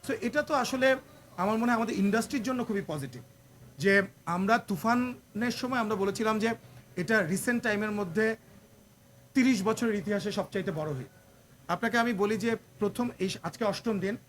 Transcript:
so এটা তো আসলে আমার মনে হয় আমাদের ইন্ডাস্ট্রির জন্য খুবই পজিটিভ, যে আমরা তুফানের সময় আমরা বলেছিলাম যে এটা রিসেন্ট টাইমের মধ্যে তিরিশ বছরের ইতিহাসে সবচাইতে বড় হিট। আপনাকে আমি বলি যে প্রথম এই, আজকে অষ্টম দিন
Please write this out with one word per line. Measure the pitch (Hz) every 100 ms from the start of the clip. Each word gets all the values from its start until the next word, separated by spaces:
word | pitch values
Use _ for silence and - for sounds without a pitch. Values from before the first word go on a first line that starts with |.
| -
so | 262
এটা | 233 294
তো | 302
আসলে | 285 233 262 262 262 - - - -
আমার | 190 220
মনে | 240
হয় | 226
আমাদের | 226 202
ইন্ডাস্ট্রির | 196 220 226 277
জন্য | 208 254
খুবই | 226 202 -
পজিটিভ, | 156 135 123 - - - - - -
যে | 190 202 196 - -
আমরা | 175 196 233
তুফানের | - 190 226 247 247 247 - 208 240 226
সময় | 254 254
আমরা | 214 208
বলেছিলাম | 196 - 220 214
যে | 226 - - - - -
এটা | 180 208 165
রিসেন্ট | 190 - 240
টাইমের | 233 208 214
মধ্যে | 208 196 165 220 220 - - - - - - - - -
তিরিশ | 269 254 220
বছরের | 190 220 233
ইতিহাসে | 208 202 208 208
সবচাইতে | 208 - 202 180
বড় | 156 156 127
হিট। | 131 - - - - - -
আপনাকে | 175 233 233
আমি | 233
বলি | 196 208 214
যে | 226 226 - -
প্রথম | 208 202 240 -
এই, | 190 -
আজকে | 170 -
অষ্টম | 214 - 226 202
দিন | 190 233